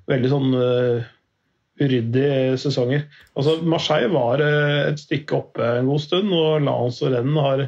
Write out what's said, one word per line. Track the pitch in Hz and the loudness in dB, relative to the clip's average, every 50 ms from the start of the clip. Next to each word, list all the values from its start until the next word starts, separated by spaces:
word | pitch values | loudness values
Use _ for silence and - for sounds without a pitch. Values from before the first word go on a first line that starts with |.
| _ - | _ -2
veldig | 147 131 120 127 | -2 0 2 2
sånn, | 139 143 135 131 131 | 0 2 2 2 2
eh, | 127 123 123 123 123 123 123 120 120 117 - - _ _ _ _ _ _ _ _ _ _ _ _ - | 2 2 2 2 2 2 0 0 -2 -4 -8 -14 _ _ _ _ _ _ _ _ _ _ _ _ -2
uryddige | 147 139 131 123 113 117 117 131 135 147 139 131 131 131 131 | 0 0 2 0 0 0 0 0 2 2 2 2 2 0 0
sesonger. | 127 - 147 143 - 123 120 135 151 147 - - - - _ _ | 0 -2 -2 -2 0 0 0 0 -2 -4 -6 -14 -20 -20 _ _
Altså, | - 135 147 160 160 170 | -2 0 0 0 0 0
Marseille | 165 160 165 - - 156 147 120 117 | 0 0 0 0 0 0 2 2 2
var, | 127 139 123 117 123 147 | 0 0 0 0 0 0
eh, | 151 147 147 147 147 147 143 147 139 151 156 | 2 2 2 2 2 0 0 0 0 -2 -2
et | 147 - | -4 -4
stykke | - 160 151 151 - - | -4 -4 -4 -4 -2 -4
oppe | - - - _ - 117 117 117 123 | -4 -4 -6 _ -4 -2 0 0 0
en | 127 131 | 0 0
god | 143 151 | 0 -2
stund, | 151 - - 180 202 208 185 | -2 -2 -2 0 0 0 0
og | 165 160 156 156 151 143 | 2 2 2 2 2 0
Lens | 135 127 120 120 123 120 - 143 | 0 0 0 -2 -4 -4 -2 -2
og | 143 131 | -2 0
Rennes | 120 120 135 151 156 151 | 0 0 0 0 0 0
har | 139 135 135 139 | 0 0 0 -2